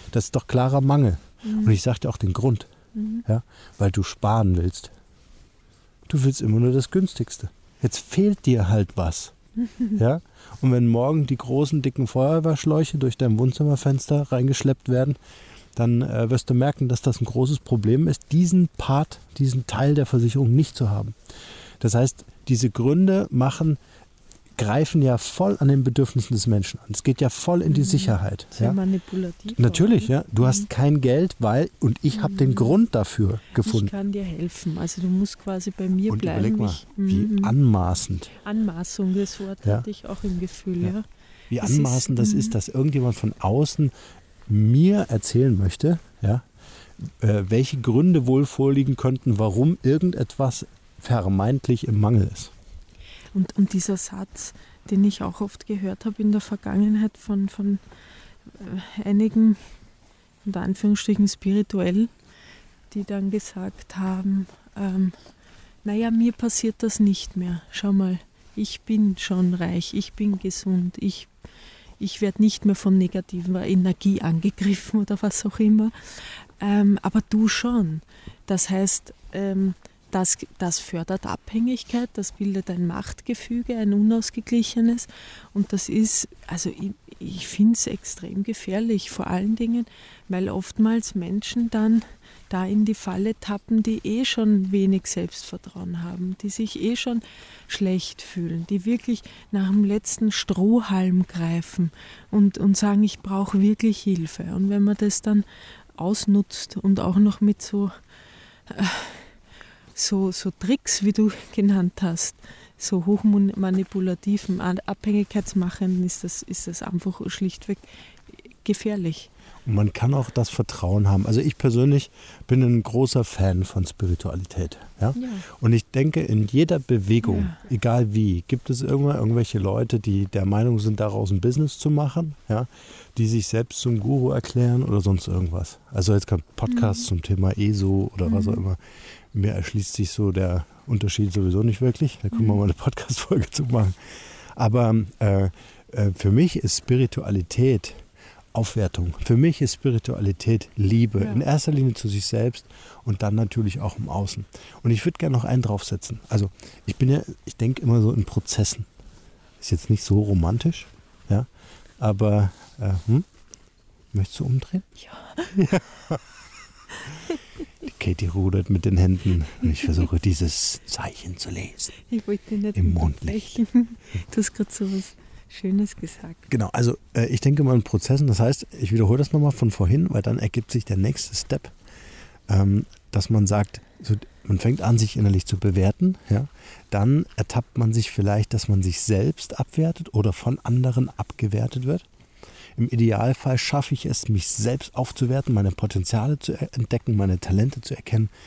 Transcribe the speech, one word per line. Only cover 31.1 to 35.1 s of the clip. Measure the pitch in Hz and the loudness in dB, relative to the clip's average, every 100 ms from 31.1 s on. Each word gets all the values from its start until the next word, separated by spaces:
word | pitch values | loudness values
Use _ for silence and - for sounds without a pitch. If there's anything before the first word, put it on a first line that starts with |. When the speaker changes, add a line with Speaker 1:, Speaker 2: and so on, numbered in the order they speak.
| 135 180 - | 2 0 0
Speaker 1:
weil, | 113 120 165 - | 0 0 -2 0
und | 120 - | -2 0
ich | 151 214 | -2 0
hab | 196 98 | -4 2
den | 131 | 2
Speaker 2:
Mhm. | |
Speaker 1:
Grund | 117 120 190 233 | 4 4 4 4
dafür | 113 98 - 98 107 - | 2 -2 0 0 0 -2
gefunden. | - - 113 101 | -2 0 0 -2
Speaker 2:
Ich | |
kann | 196 196 | -2 -4
dir | 202 | -4
helfen. | 190 160 175 - 170 165 | -6 -6 -8 -6 -8 -6
Also | 165 - | -6 -4
du | |
musst | 180 | 0